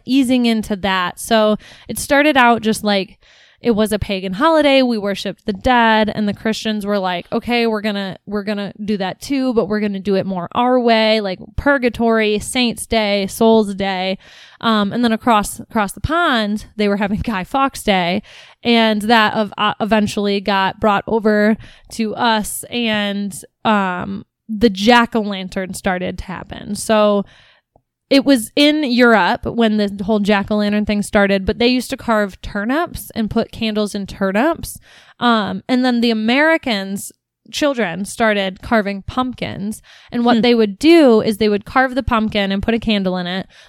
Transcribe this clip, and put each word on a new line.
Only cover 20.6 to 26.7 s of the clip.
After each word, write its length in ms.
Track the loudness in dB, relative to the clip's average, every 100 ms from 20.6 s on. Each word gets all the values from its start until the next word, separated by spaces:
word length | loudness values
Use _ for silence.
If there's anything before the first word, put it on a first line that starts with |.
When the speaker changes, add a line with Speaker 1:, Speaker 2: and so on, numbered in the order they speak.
| 0 0
Speaker 1:
brought 260 | 0 0 0
over 500 | -2 2 2 2 0 -4 -20 -14
to 200 | -6 -6
us, 520 | -2 0 0 -2 -10 -8
and, 640 | -4 -2 -2 -2 -4 -6 -10 -18 _
um, 600 | 0 2 0 -4 -6 -10 -14 _ -10
the 220 | 0 0
jack-o'-lantern 1080 | 2 4 4 4 -2 -4 -6 -8 -8 -8 -6
started 440 | -4 -2 -4 -8
to 60 | -10
happen. 500 | -12 -12 -14 -10